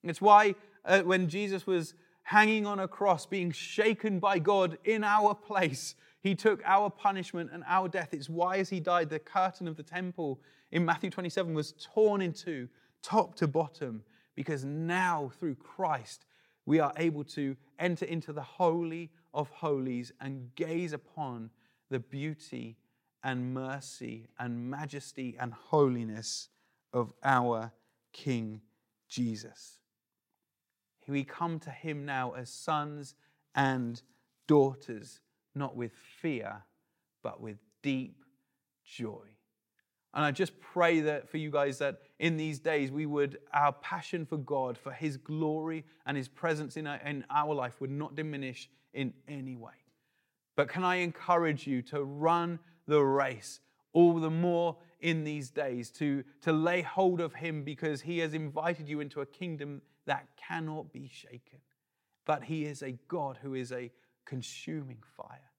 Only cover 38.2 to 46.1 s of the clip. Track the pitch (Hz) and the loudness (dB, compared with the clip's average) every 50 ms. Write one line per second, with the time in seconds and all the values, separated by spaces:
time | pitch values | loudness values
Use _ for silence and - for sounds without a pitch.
38.2 | _ _ _ _ _ _ _ _ _ _ _ _ _ - - - 123 107 - - | _ _ _ _ _ _ _ _ _ _ _ _ _ -20 -12 -8 -8 -8 -8 -10
39.2 | 104 110 113 _ _ _ _ _ _ _ _ _ _ _ _ _ _ _ - - | -16 -20 _ _ _ _ _ _ _ _ _ _ _ _ _ _ _ _ -4 0
40.2 | 151 147 139 - 190 175 - - - - - 175 175 170 170 160 151 151 151 143 | 0 0 2 0 -2 -4 -4 -16 -20 -8 2 4 4 6 6 4 2 2 -2 -2
41.2 | - - - 156 156 151 143 143 143 143 131 - 143 139 131 - - _ _ _ | -6 -8 -8 -6 -6 -2 2 2 2 2 0 -2 -4 -4 -4 -6 -16 _ _ _
42.2 | - 170 165 156 156 156 151 135 - 156 156 147 139 131 135 147 156 147 147 147 | 0 0 0 0 -2 -4 -6 -2 -2 0 2 2 0 0 -2 -4 -4 -2 0 0
43.2 | 143 139 139 - - - - 147 147 143 139 - - - 180 175 156 - - 175 | 0 0 -2 -10 -14 -2 0 4 4 4 2 0 -8 -8 -8 -8 -6 -6 -6 -6
44.2 | 160 - - 151 135 - 143 135 131 127 120 - - 139 131 - 160 156 139 135 | -4 -4 -4 -6 -4 -2 -2 -2 -2 -4 -6 -8 -10 -14 -10 -4 -4 -4 -4 -6
45.2 | - - 156 156 160 156 156 160 156 165 160 160 151 - _ _ _ 131 | -8 -6 -4 -2 0 0 0 -2 -4 -4 -6 -8 -10 -14 _ _ _ -4